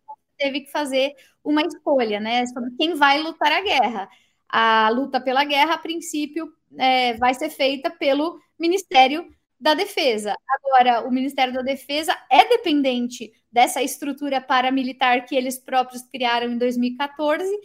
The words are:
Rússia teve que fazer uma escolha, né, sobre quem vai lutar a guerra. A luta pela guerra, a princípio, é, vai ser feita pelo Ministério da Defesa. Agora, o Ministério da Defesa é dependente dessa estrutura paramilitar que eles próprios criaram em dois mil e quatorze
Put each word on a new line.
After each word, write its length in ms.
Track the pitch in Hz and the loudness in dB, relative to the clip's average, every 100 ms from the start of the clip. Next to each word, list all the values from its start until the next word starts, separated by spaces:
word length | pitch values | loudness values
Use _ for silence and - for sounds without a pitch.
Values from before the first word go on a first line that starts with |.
| _ | _
Rússia 180 | 855 _ - | -20 _ -6
teve 220 | 277 277 | -4 -4
que 100 | 285 | -8
fazer 440 | 311 285 262 277 285 _ _ | -6 -2 0 -2 -4 _ _
uma 200 | - 302 | -2 0
escolha, 580 | 330 - 330 277 226 208 | 0 -4 0 0 2 -2
né, 260 | 220 240 247 | -2 -2 -2
sobre 240 | 247 247 - | -6 -10 -4
quem 160 | 320 | -2
vai 260 | 311 285 285 | 2 2 2
lutar 320 | 320 320 302 | -2 -2 0
a 80 | 330 | 0
guerra. 480 | 392 294 247 214 196 _ _ _ _ | 0 0 0 -2 -10 _ _ _ _
A 400 | 226 226 220 220 | 0 4 4 4
luta 300 | 240 277 254 | 2 0 -2
pela 240 | 254 254 | -2 0
guerra, 300 | 294 277 311 | 0 2 2
a 40 | 330 | 0
princípio, 720 | 330 330 - 302 294 320 320 _ _ 285 | -4 -8 -6 -6 -4 -6 -10 _ _ -2
é, 360 | 262 254 247 | 2 2 2
vai 200 | 226 247 | 0 0
ser 160 | 254 320 | 0 -4
feita 400 | - 269 277 339 | -2 -2 0 -6
pelo 480 | 339 294 285 320 349 _ - | -2 0 0 -2 -6 _ -4
Ministério 680 | 330 392 - 269 262 302 349 _ _ _ | 0 0 0 4 4 2 -8 _ _ _
da 140 | 285 | 0
Defesa. 640 | 302 415 - 294 214 208 - - | 0 0 0 0 0 -4 -8 -4
Agora, 580 | 269 277 262 247 233 247 | -4 2 4 6 2 0
o 40 | |
Ministério 440 | 254 269 277 254 | -2 -2 -2 -2
da 80 | 254 | -2
Defesa 540 | 254 269 - 285 320 - - | -4 -6 -4 -6 -2 -4 2
é 180 | 277 440 | 4 6
dependente 840 | 480 359 294 269 247 240 - 226 _ _ | 4 2 0 0 -2 -4 -8 -16 _ _
dessa 320 | 233 254 269 | 2 2 2
estrutura 580 | 285 - 285 277 285 269 | -4 -4 -8 -6 -4 -4
paramilitar 840 | 262 262 262 269 254 254 254 247 254 | 0 0 2 0 -4 -2 0 0 0
que 80 | 269 | -4
eles 220 | 254 254 | -2 -6
próprios 440 | - 254 254 247 | -4 -2 -2 -6
criaram 480 | - 262 240 240 240 | -14 -4 -2 0 -2
em 80 | 240 | -2
dois 180 | 247 247 | -2 0
mil 140 | 247 | -2
e 60 | 247 | -2
quatorze 580 | 285 285 294 320 381 415 | -8 -4 -2 0 -2 -6